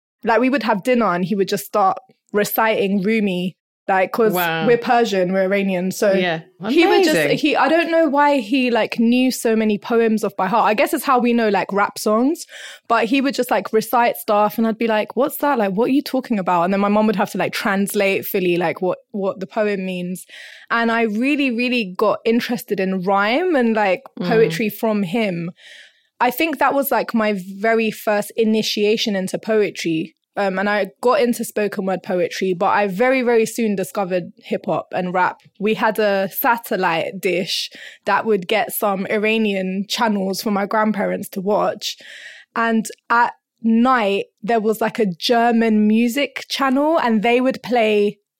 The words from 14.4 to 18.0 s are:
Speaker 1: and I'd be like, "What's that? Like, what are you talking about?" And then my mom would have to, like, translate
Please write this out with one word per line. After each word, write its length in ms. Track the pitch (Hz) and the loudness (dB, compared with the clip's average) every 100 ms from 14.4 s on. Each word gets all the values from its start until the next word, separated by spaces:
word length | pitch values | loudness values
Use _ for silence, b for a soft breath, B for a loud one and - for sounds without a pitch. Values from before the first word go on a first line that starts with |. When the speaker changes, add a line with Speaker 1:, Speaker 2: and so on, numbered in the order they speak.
| 208 220 | 2 2
Speaker 1:
and 100 | 226 | 0
I'd 100 | 220 | 0
be 100 | 226 | 0
like, 280 | 214 202 220 | 0 -2 -2
"What's 220 | 294 - | -2 0
that? 200 | 294 254 | 0 0
Like, 140 | 202 | 0
what 140 | 190 240 | 0 0
are 80 | |
you 80 | 277 | 0
talking 360 | - 262 - 214 | 0 -4 -2 -2
about?" 260 | 180 175 | 0 0
And 100 | 180 | 2
then 80 | 196 | 2
my 80 | 202 | 2
mom 180 | 208 214 | 2 2
would 80 | 202 | 2
have 160 | 196 | -2
to, 60 | 190 | -2
like, 160 | 160 | -4
translate 720 | - 220 196 202 208 | -2 -2 0 0 0